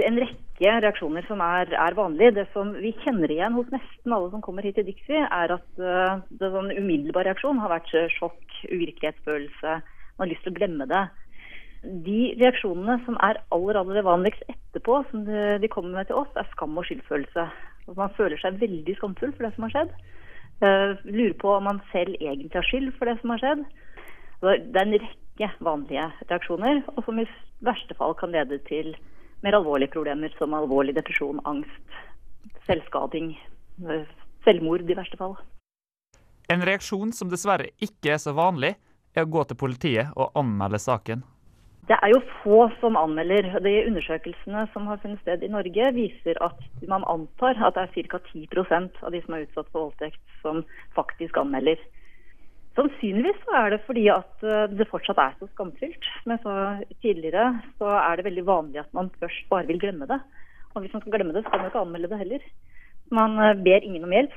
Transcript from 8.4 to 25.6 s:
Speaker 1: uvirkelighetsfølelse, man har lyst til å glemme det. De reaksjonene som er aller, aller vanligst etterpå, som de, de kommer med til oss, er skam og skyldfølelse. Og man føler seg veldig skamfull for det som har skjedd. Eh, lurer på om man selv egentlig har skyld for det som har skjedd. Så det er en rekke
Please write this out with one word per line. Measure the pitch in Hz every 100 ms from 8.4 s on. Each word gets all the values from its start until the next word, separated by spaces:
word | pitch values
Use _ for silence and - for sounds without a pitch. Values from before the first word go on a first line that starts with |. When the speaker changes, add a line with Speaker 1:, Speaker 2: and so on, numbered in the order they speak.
| - - -
Speaker 1:
uvirkelighetsfølelse, | 180 170 175 151 156 - 151 143 - 156 160 - - - -
man | 185
har |
lyst | 165
til | 185
å | 180
glemme | 196 156 135
det. | 175 190 - - - - - - -
De | - 185 165 208 254 233
reaksjonene | 247 247 208 175 196 247
som | 240 233
er | 196 214 -
aller, | 175 190 214
aller | 185 202
vanligst | 190 175 185 - -
etterpå, | - - 170 - 269 269
som | 220
de, | 208 214 208 208
de | 214
kommer | - 175
med | 185 196
til | -
oss, | 285 -
er | -
skam | - 156 156
og |
skyldfølelse. | 175 135 - 147 135 170 170 - - - -
Og | -
man | 196
føler | 202 196 151
seg | 190 190
veldig | 220 175 156 202
skamfull | 208 180 254
for | 277
det | 226
som | -
har | 220
skjedd. | 254 330 - - - - - - -
Eh, | 202 196 196 196
lurer | - 208 226
på | 165 202 202
om |
man | 202 202 -
selv | 190 180 -
egentlig | 156 139 160
har | 180
skyld | 175 254 269 -
for | 233
det | 233
som | 233
har | 233
skjedd. | 262 294 285 - - - - - - -
Så | 180 196
det | - 190
er | 202
en | 208
rekke | - - - - 208 -